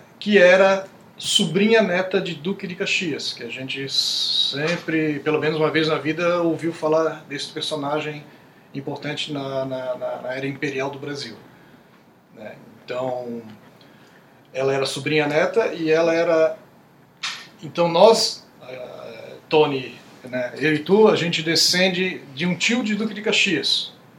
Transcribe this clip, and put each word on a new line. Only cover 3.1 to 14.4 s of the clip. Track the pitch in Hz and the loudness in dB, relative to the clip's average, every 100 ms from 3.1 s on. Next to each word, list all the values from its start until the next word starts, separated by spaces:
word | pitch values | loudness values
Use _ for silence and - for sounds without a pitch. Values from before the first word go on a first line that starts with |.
| 120 - | -4 -6
que | - | -10
a | 117 | -10
gente | 120 131 135 135 | -10 -8 -8 -4
sempre, | - - - - 143 147 139 160 170 - 160 156 143 | -2 -2 -2 -2 0 -2 -2 -2 -2 -2 0 0 -2
pelo | 151 151 | -2 0
menos | 151 156 | 0 0
uma | 156 | 2
vez | 156 156 | 2 0
na | 147 | 0
vida, | 147 160 175 175 | -2 -2 0 2
ouviu | 170 147 160 | 0 0 -4
falar | 160 156 156 160 151 - | -2 2 2 2 -4 -10
desse | 143 - | -10 -10
personagem | 156 - 156 143 151 151 147 - - - - - | -8 -6 -6 -4 -4 -4 -10 -14 -20 -20 -20 -16
importante | 139 139 135 147 143 - | -12 -10 -8 -8 -8 -8
na, | 143 135 135 135 | -8 -6 -4 -4
na, | 131 127 123 | -6 -6 -6
na, | 123 123 | -6 -8
na | 123 | -8
era | 131 139 | -6 -6
imperial | 139 143 131 139 | -6 -6 -4 -6
do | 135 | -8
Brasil, | 143 135 117 101 - - - - - _ _ _ _ | -10 -10 -12 -14 -20 -20 -20 -20 -20 _ _ _ _
né? | - 107 - - - - | -18 -18 -18 -20 -18 -8
Então, | 123 131 127 120 117 110 107 - - - - - - - - | -6 -4 -4 -8 -10 -12 -20 -20 -20 -20 -20 -20 -20 -20 -20